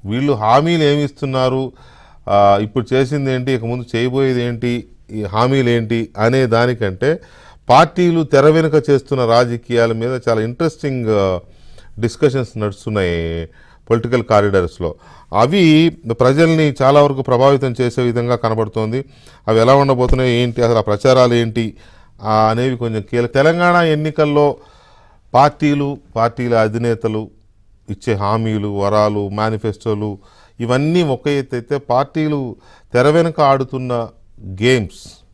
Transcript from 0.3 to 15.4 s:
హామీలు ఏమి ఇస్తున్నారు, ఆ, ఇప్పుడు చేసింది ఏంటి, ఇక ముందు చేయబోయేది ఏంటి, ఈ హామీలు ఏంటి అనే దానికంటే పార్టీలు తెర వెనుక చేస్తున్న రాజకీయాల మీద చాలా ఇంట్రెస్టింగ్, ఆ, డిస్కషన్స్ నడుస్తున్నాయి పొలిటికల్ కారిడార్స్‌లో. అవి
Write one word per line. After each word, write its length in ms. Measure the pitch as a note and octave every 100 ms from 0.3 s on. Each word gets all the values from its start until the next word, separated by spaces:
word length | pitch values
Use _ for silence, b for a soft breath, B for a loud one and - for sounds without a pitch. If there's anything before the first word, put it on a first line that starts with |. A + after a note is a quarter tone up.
హామీలు 500 | B2+ G#2+ B2 D#3+ E3+
ఏమి 220 | D3+ D3
ఇస్తున్నారు, 680 | C#3+ - C#3+ C3 B2+ B2+ C3 - b b b b -
ఆ, 300 | G2+ G2+ G2+
ఇప్పుడు 320 | A2 C3 A2
చేసింది 360 | C3 C3 D3 C3+
ఏంటి, 220 | C3 B2+
ఇక 120 | C3
ముందు 320 | A#2 B2 A#2+ A#2
చేయబోయేది 460 | B2 B2+ C3+ B2+
ఏంటి, 460 | A#2+ A#2+ A#2+ A#2+ - - _
ఈ 120 | A2
హామీలు 460 | G#2 G#2 B2 C3+ B2
ఏంటి 440 | A#2+ A2 A#2 A2+ -
అనే 280 | A2+ C3 C3
దానికంటే 760 | A2+ B2 A#2+ G#2 F#2 C3 D#3+ b b b b -
పార్టీలు 540 | B2+ E3 - F3 E3
తెర 260 | D3+ C#3 C#3+
వెనుక 400 | D#3 D#3+ D3+ C#3+
చేస్తున్న 340 | C#3 - C3+
రాజకీయాల 680 | A#2+ A2+ B2 A#2+ - A#2+ A#2
మీద 280 | A2+ A#2 B2+ B2
చాలా 120 | A2
ఇంట్రెస్టింగ్, 680 | A2 B2+ E3+ D#3 D3 C3 A2+
ఆ, 320 | G#2+ G2 F2+ - b b b b -
డిస్కషన్స్ 600 | A2+ - D3 C3 A#2+ A2+
నడుస్తున్నాయి 920 | G#2 F#2+ - G#2+ F2+ E2+ E2 E2 E2 b b b _
పొలిటికల్ 320 | A#2 A#2 A#2+
కారిడార్స్‌లో. 720 | A2 G#2+ G2+ G2 F2 - E2+ - b b b
అవి 640 | F#2+